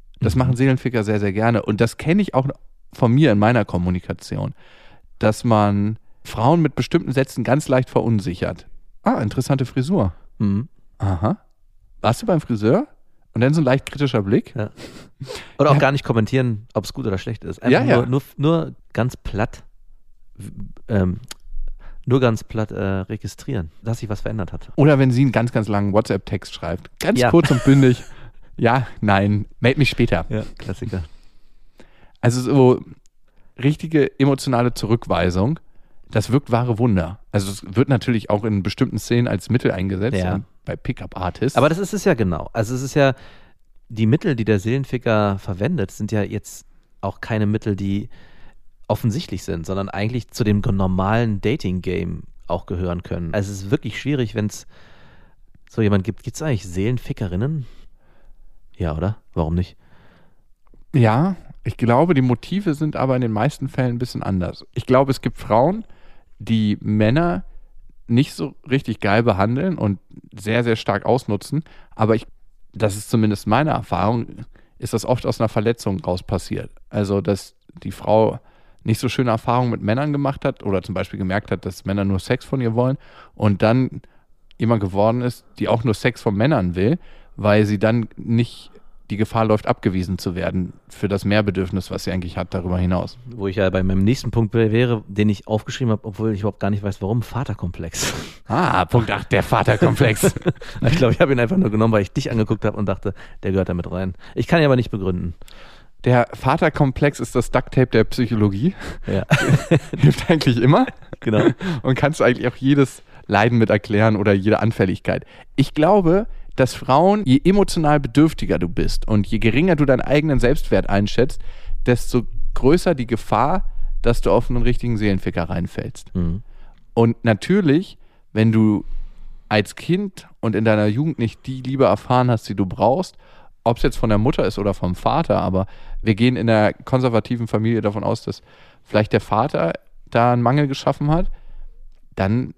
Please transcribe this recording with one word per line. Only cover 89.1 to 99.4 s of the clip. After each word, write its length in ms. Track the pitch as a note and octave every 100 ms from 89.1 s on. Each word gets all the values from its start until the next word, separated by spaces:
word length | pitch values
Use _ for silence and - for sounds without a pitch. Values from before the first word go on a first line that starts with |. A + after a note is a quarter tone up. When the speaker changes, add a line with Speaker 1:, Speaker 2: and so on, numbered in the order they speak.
Speaker 1:
die 60 | G2+
Gefahr 280 | G#2+ A2+ A2
läuft, 220 | G#2+ -
abgewiesen 500 | B2 G#2+ F#2 F2 F#2
zu 160 | G2
werden 400 | F2 F2 F#2 F2+ - -
für 180 | - G2+
das 180 | G2 G2
Mehrbedürfnis, 640 | G#2 G2+ F#2 F2+ F#2+ -
was 140 | F#2 -
sie 60 |
eigentlich 260 | F2+ F2 F#2+
hat 160 | F2 F#2+
darüber 240 | F2+ F2+
hinaus. 400 | F2+ F2+ F#2 - A#2+
Speaker 2:
Wo 200 | A#2 G2
ich 80 | F#2+
ja 120 | F#2+
bei 140 | F#2
meinem 200 | F#2 G2
nächsten 280 | G2 C3 A#2
Punkt 220 | A2 G#2+ A2+
wär-, 160 | A2
wäre, 320 | A2 B2 A2+ -
den 220 | G2 G#2+
ich 180 | G2 -
aufgeschrieben 440 | A2 - - B2
hab, 140 | G#2+ A2
obwohl 280 | G2 A2
ich 60 | G2+
überhaupt 200 | G#2 -
gar 120 | G2+
nicht 100 | G#2
weiß, 200 | G2+ -
warum, 180 | F#2+ A#2+
Vaterkomplex. 920 | A2+ A#2+ C#3 G#2 F2 - E2 - - - - - -
Speaker 1:
Ah, 380 | C#3 F3+ F#2 -
Punkt 260 | B2 A2
acht, 200 | G2+ -
der 120 | G2+